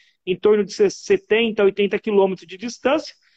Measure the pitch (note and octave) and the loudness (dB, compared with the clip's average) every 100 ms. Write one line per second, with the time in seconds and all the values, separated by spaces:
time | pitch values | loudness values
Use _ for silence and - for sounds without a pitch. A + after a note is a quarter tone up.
0 | _ _ - F#3 G#3 G#3+ G3+ - G3 - | _ _ -8 -2 2 2 0 0 0 0
1 | - G3 - G#3+ A#3 G#3+ G3 G3 G3+ G#3 | -2 -2 0 0 0 0 0 2 -2 -2
2 | - G3+ G3 F3+ E3+ F#3 A#3 - B3+ D#4 | -2 2 2 0 -12 -14 -14 -6 -2 -2
3 | - - _ | -4 -16 _